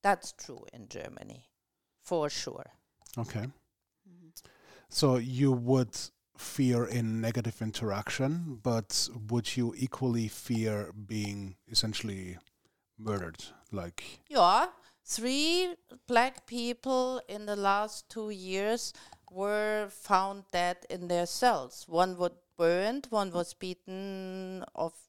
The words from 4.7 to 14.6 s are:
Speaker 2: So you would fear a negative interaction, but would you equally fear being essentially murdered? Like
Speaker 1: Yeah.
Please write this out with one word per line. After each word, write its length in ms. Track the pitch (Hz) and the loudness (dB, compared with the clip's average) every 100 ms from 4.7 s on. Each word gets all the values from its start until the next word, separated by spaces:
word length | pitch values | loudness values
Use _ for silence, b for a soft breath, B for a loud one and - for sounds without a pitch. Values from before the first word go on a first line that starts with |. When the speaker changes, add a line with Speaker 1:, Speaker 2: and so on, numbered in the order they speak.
| B B | B B
Speaker 2:
So 280 | - 147 127 | 2 4 4
you 360 | 120 123 139 | 0 2 4
would 440 | 127 120 131 123 - - _ _ - | 4 4 4 4 -4 -12 _ _ -16
fear 480 | - - 127 120 120 | -12 0 2 4 2
a 160 | 120 | 0
negative 600 | 113 110 113 117 113 - | 0 0 0 -2 -4 -4
interaction, 960 | 110 - 110 98 - - 135 165 170 123 | -6 -4 -2 -2 -4 -2 0 0 -4 -4
but 460 | 123 117 107 - - 120 107 | 0 0 0 -2 -2 -4 -2
would 280 | 120 110 - | 0 0 0
you 180 | 117 - | -2 0
equally 520 | 127 - 131 117 110 | -6 -2 0 0 -2
fear 640 | - - 117 110 104 101 104 98 | -6 -4 0 2 0 -4 -10 -6
being 500 | 110 101 101 98 92 _ | -4 -4 -4 -8 -12 _
essentially 680 | 110 110 107 110 95 92 90 _ _ _ _ _ _ | 0 2 -2 -6 -6 -8 -12 _ _ _ _ _ _
murdered? 460 | 110 101 85 82 - - _ | -2 -2 -2 -10 -18 -20 _
Like 480 | 101 87 - - - _ | -8 -6 -10 -14 -18 _
Speaker 1:
Yeah. 380 | 285 175 214 | 6 8 8